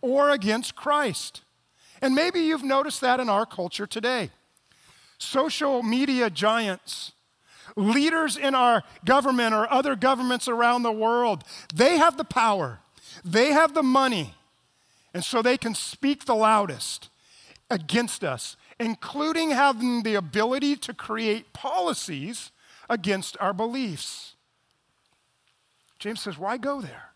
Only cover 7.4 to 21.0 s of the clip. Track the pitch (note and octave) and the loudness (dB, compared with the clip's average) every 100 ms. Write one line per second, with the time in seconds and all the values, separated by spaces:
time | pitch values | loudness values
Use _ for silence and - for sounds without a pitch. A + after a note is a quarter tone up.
7.4 | _ - - - G3+ A#3+ D4+ E4 D#4 A3 | _ -20 -12 -2 2 4 2 2 0 0
8.4 | C#4 C4+ B3 A3+ - - E3+ C4 C4+ B3 | 0 4 4 4 0 -8 2 4 4 2
9.4 | A#3 A3 A3+ C4 C#4 B3 B3+ C4 B3+ B3 | 2 2 2 2 2 2 2 2 0 -2
10.4 | - A#3 A#3+ B3 A#3 A3 A3 A#3+ A#3+ F3+ | -2 2 2 2 0 0 0 2 2 0
11.4 | - - - D#3 B3+ F4 E4 C4+ - B3 | -6 -20 -10 4 4 6 4 4 -4 2
12.4 | A3+ G3+ C#3 G#2+ _ _ - - F3+ G3 | 2 2 -2 -8 _ _ -20 -14 0 4
13.4 | C4+ D4 D#4+ D4 C4+ C4 C4 G#3+ B2+ - | 6 6 4 4 4 4 4 0 -4 -10
14.4 | _ _ _ _ _ _ _ F3+ E3+ B3 | _ _ _ _ _ _ _ -8 -2 0
15.4 | A#3 C4 A#3 G3+ - - C#4 C#4+ - A3+ | 2 0 -2 -6 -8 -4 -2 -2 0 2
16.4 | A3 A3 G3 B2 - - - _ _ _ | 4 4 2 -6 -8 -10 -14 _ _ _
17.4 | - - _ G#3+ D3+ G#3+ A#3+ - E3+ B2+ | -20 -20 _ -6 -2 -2 -2 -4 -6 -6
18.4 | - - _ - A3+ A3 - C#4+ D#4 E4 | -10 -16 _ -8 -6 -6 -8 -4 -2 -2
19.4 | D#4+ C4 C#4 A#3 B3 A#3+ A3 G#3 E3 G#3 | 0 2 2 2 -2 -2 0 -2 -2 -2
20.4 | A3+ C4 C#4+ C#4+ - - | 0 0 -2 -2 -6 -12